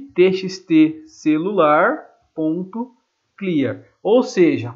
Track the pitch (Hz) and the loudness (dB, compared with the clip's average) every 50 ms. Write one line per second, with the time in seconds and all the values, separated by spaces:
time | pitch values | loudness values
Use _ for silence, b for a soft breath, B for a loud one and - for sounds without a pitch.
0 | - - - 180 180 185 185 - 190 185 - - - - 160 156 156 156 - - | -8 -4 0 2 2 2 2 -2 -6 -10 -12 -12 -4 0 2 4 4 2 0 -6
1 | - - - - - 156 156 156 175 202 208 180 156 147 151 160 190 240 311 - | -18 -20 -18 -6 -2 -2 -2 0 -2 -2 0 2 2 4 4 2 2 0 -2 -4
2 | - - _ _ _ _ _ 160 156 156 165 185 185 190 208 226 247 254 _ _ | -10 -18 _ _ _ _ _ -6 -4 -4 -4 -6 -8 -10 -10 -12 -12 -12 _ _
3 | _ _ _ _ _ _ _ - 196 185 165 143 127 110 98 b b b b b | _ _ _ _ _ _ _ -10 -6 -4 -2 -2 -2 -2 -6 b b b b b
4 | - 190 226 254 - - - 190 170 151 135 113 113 - - | -2 2 2 2 2 0 2 2 2 2 2 -2 -6 -10 -12